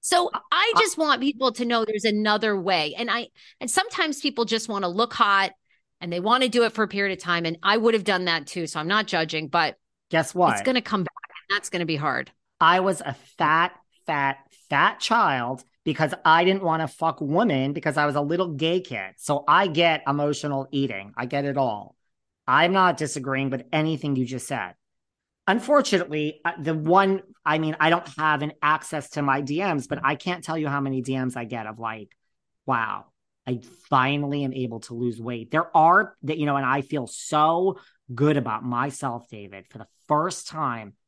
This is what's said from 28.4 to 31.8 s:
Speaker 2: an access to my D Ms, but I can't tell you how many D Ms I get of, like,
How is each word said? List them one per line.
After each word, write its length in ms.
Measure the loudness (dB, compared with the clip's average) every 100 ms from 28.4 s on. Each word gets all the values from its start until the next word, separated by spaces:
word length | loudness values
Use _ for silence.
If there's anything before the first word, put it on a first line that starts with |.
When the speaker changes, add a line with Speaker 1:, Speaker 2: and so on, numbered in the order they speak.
Speaker 2:
an 120 | -2 -2
access 500 | 0 0 -2 -8 -8
to 120 | -4
my 180 | 0 0
D 180 | 0 -2
Ms, 240 | -2 -2 -4
but 140 | -2
I 140 | -2 -2
can't 260 | -4 -6
tell 160 | -6 -4
you 80 | -2
how 140 | -2
many 220 | -2 -4
D 140 | -4 -4
Ms 200 | -4 -6
I 80 |
get 240 | -8 -8 -10
of, 100 |
like, 320 | -8